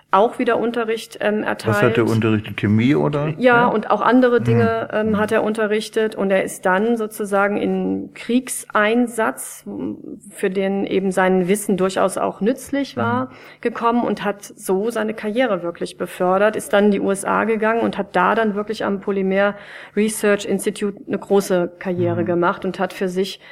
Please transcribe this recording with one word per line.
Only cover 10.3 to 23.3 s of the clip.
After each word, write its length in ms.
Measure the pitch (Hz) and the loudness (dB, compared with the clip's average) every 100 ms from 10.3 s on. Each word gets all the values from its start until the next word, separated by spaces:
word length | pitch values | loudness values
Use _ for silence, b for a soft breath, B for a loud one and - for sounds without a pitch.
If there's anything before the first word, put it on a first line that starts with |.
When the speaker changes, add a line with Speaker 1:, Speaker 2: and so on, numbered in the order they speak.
Speaker 1:
für 200 | - 202 | -4 -4
den 360 | 190 190 196 202 | 0 -2 -2 -2
eben 240 | 196 190 | 0 0
sein 380 | 185 185 185 180 | 2 4 4 2
Wissen 280 | 208 - 185 | 0 0 0
durchaus 400 | 190 190 196 - | 0 2 0 0
auch 240 | 196 - | -4 -2
nützlich 560 | 196 269 - 277 269 - | -2 -2 -4 -4 -4 -4
war, 280 | 233 247 | -2 -2
Speaker 2:
Mhm. 40 | 262 B B B | -4 B B B
Speaker 1:
gekommen 440 | 240 233 233 240 | -6 -2 0 0
und 200 | 214 208 | 0 -2
hat 200 | 208 202 | -4 -6
so 440 | - - - 190 220 | -10 -12 -2 -2 0
seine 260 | 226 214 | -4 -4
Karriere 500 | 220 214 214 254 185 | -6 -6 -2 0 -2
wirklich 340 | 170 170 180 - | -4 -6 -8 -8
befördert, 560 | 180 - 180 185 208 | -10 -2 2 4 2
ist 180 | 214 - | 0 0
dann 120 | 202 | 2
in 60 | 208 | 4
die 80 | 196 | 2
U 100 | 190 | 0
S 140 | 190 | -2
A 180 | - 190 | 0 0
gegangen 380 | 208 220 220 233 | 2 0 0 0
und 180 | 220 190 | -2 -2
hat 160 | 196 | -4
da 220 | 185 185 208 | 0 2 2
dann 180 | 220 | 0
wirklich 300 | 196 208 220 | -2 -4 -4
am 160 | 214 202 | -4 -4
Polymer 560 | 196 196 190 190 202 202 B B B - | -2 -2 0 2 2 0 B B B -2
Research 480 | 220 220 208 202 | 0 0 0 0
Institute 520 | - 190 214 - 208 196 - | 0 -2 -2 -4 -6 -6 -6
eine 100 | 196 | -6
große 540 | - 196 196 185 175 - | 2 2 2 0 0 -4
Karriere 420 | 196 180 175 170 | -6 -2 0 0
Speaker 2:
Mhm. 40 | 170 | 0
Speaker 1:
gemacht 380 | 175 175 175 | 2 2 0
und 140 | 190 180 | -4 -4
hat 140 | 175 | -6
für 160 | - 190 | -4 -4
sich 320 | 180 196 | -2 -4